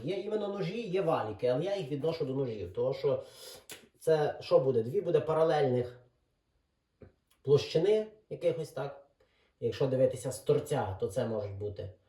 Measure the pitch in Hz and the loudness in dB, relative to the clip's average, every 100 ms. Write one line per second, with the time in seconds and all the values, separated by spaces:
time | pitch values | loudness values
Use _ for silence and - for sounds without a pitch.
0 | 131 190 208 214 202 202 165 226 214 185 | -6 -6 -4 -4 -2 -4 -4 -4 -4 -2
1 | 165 - 107 104 123 127 185 196 139 143 | 0 0 -2 -2 0 0 0 -4 -4 -4
2 | 160 165 135 135 127 107 92 - 127 - | -2 -2 -2 -2 -4 -4 -6 -2 -2 0
3 | 147 127 - - - - - - - _ | 0 0 -4 -16 -18 -18 -18 -20 -20 _
4 | - 156 147 - - 170 135 117 113 185 | 2 4 2 -2 4 4 6 2 0 -2
5 | 175 156 156 156 165 151 135 123 123 - | 2 2 2 2 4 4 2 2 -2 -8
6 | _ _ _ _ _ _ _ _ _ _ | _ _ _ _ _ _ _ _ _ _
7 | - _ _ _ 135 143 - 160 190 214 | -20 _ _ _ 4 4 4 2 4 2
8 | 214 - - - 170 160 147 143 139 - | 0 -10 -14 -2 0 0 -4 -8 -8 -10
9 | - _ _ _ _ - - - 131 127 | -20 _ _ _ _ -4 -2 0 0 4
10 | 131 - 135 - - 143 - 139 101 92 | 2 2 -6 -2 2 2 2 -2 -2 -4
11 | 117 131 113 107 101 98 104 98 101 - | -4 -2 -2 -2 -6 -6 -8 -8 -12 -14